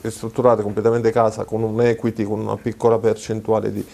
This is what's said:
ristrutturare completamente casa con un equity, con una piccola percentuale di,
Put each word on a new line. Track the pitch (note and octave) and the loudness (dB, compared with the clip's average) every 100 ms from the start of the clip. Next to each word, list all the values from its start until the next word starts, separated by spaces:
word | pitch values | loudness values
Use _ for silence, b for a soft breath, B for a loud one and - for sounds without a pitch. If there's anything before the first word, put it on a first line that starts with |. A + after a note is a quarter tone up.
ristrutturare | A2+ - A#2 - B2 A2 | -8 -8 -10 2 4 4
completamente | G#2 G#2 A2 A#2+ A2+ | 0 0 2 2 2
casa | A2 A2 A2 - | 2 2 0 -6
con | A2 | -4
un | A2 A2 | -2 2
equity, | A#2+ A#2 A#2 A2 G2+ | 2 2 -2 -2 -4
con | G#2+ | -4
una | G#2+ G2+ | -4 -4
piccola | A#2+ A2 A#2 A2+ | -6 0 2 4
percentuale | A2+ A2 - A2 G#2 A2 G#2 | 2 -2 -4 -6 0 -2 0
di, | G#2 G2+ | -6 -10